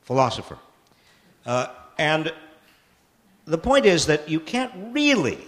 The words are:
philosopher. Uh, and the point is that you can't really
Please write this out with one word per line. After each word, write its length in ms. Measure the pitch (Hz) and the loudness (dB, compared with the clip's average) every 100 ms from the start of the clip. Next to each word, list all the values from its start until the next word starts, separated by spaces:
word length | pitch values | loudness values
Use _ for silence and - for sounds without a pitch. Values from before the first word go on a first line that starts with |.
philosopher. 540 | _ 131 127 - - - _ _ _ _ _ _ _ _ | _ 0 0 -2 -12 -18 _ _ _ _ _ _ _ _
Uh, 220 | 120 123 131 - - - | -4 -4 -4 -12 -16 -4
and 340 | 151 160 160 - - _ _ _ _ _ _ _ _ _ | 0 0 -2 -10 -20 _ _ _ _ _ _ _ _ _
the 140 | - 160 | -6 -4
point 280 | 233 277 214 | 2 4 6
is 200 | 170 - | 4 2
that 220 | 151 156 | 0 0
you 100 | 160 | -6
can't 340 | - 240 254 185 214 | -4 -6 -6 -10 -8
really 460 | 269 294 254 127 - | 0 2 2 0 -4